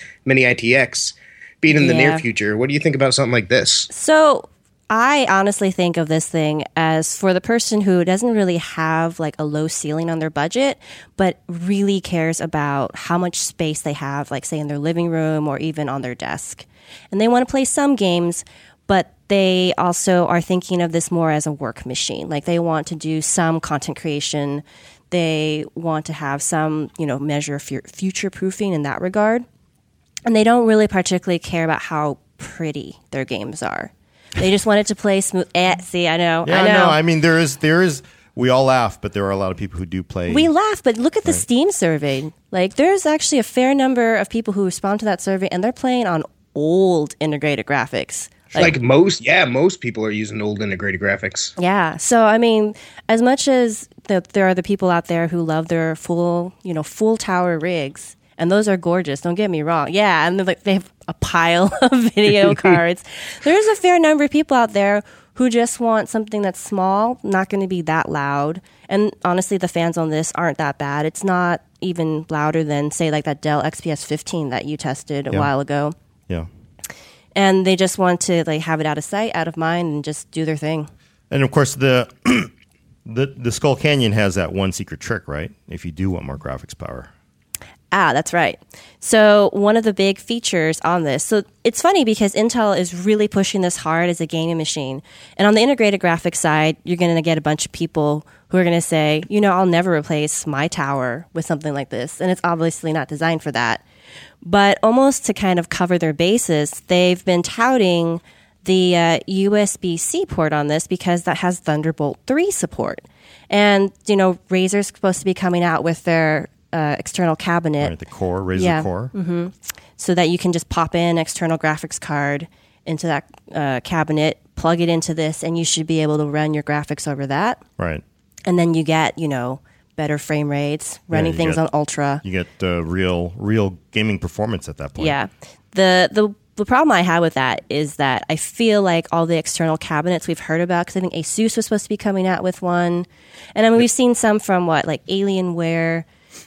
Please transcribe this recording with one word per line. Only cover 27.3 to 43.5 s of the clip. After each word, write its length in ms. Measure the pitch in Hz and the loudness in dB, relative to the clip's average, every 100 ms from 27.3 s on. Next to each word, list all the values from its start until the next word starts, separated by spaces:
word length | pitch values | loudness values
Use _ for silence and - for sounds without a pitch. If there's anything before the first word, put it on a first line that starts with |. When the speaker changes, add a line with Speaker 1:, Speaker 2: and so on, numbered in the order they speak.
| 147 147 143 | -2 -4 -8
Speaker 2:
of 80 | |
fu-, 180 | - 135 - | -8 -10 -10
future-proofing 840 | - 190 185 196 - 190 - 202 | -8 -6 -4 -6 -4 -4 -2 -2
in 100 | 165 | -2
that 180 | 143 - | -2 -4
regard. 440 | 185 208 214 233 240 _ _ _ _ _ _ - 240 | -4 0 2 0 -4 _ _ _ _ _ _ -8 0
And 100 | 220 | 4
they 80 | |
don't 240 | 214 240 226 | 4 4 6
really 200 | 214 214 | 4 4
particularly 520 | 196 180 180 - 170 | 2 0 -2 0 -4
care 240 | - 170 | -2 -2
about 180 | 160 156 | -2 -2
how 360 | - 156 151 - _ - | -4 -4 -4 -6 _ -20
pretty 600 | - - 160 147 71 - _ | -16 -8 -8 -8 -12 -16 _
their 140 | 135 127 | -8 -6
games 380 | 107 113 - | -6 -8 -8
are. 280 | - 50 - _ _ _ _ - | -8 -6 -10 _ _ _ _ -2
They 140 | 185 | 2
just 160 | 196 220 | 2 4
want 140 | 208 | 2
it 80 | 208 | 2
to 80 | 208 | -2
play 260 | 208 196 | 0 0
smooth. 260 | 190 185 - | 0 -2 -2
Eh, 240 | 175 185 180 | 0 2 0
see, 300 | 180 180 170 | -4 -2 0
I 100 | 165 | 2
know, 280 | 170 165 156 | 2 0 2
Speaker 3:
Yeah, 160 | 185 | 4
Speaker 2:
I 40 | 208 | 6
know. 180 | 208 185 | 6 6
Speaker 3:
no, 40 | |
I 120 | 156 | 4
mean, 180 | 165 160 | 4 4
there 160 | 165 165 | 4 4
is, 200 | 160 135 | 2 0
there 260 | 156 165 | 2 4
is, 180 | 185 139 - _ _ | 2 0 -10 _ _
we 160 | - 123 | -2 2
all 140 | 127 131 | 4 4
laugh, 340 | 131 110 - | 4 2 -2
but 140 | 104 | -6
there 120 | 101 98 | -2 0
are 60 | |
a 60 | 98 | 0
lot 140 | 95 | -2
of 60 | 87 | -4
people 200 | 101 85 | -8 -8
who 80 | 90 | -6
do 160 | 92 | -6
play. 320 | 90 95 87 | -6 -4 0
Speaker 2:
We 140 | 277 320 | 2 4
laugh, 340 | 311 427 415 | 2 0 0
but 160 | 262 226 | 0 0
look 180 | 262 440 | 0 0
at 80 | |
the 80 | 370 | -2
Speaker 3:
Right. 80 | - | -2
Speaker 2:
Steam 300 | - 247 359 | 0 2 2
survey. 600 | - 175 156 147 135 156 - _ | 2 0 0 -2 -2 -6 -12 _
Like, 260 | 185 190 - | -2 -2 2
there's 300 | 320 392 302 | 2 2 2
actually 320 | 311 - 285 | 0 0 0
a 40 | |
fair 320 | 220 | 0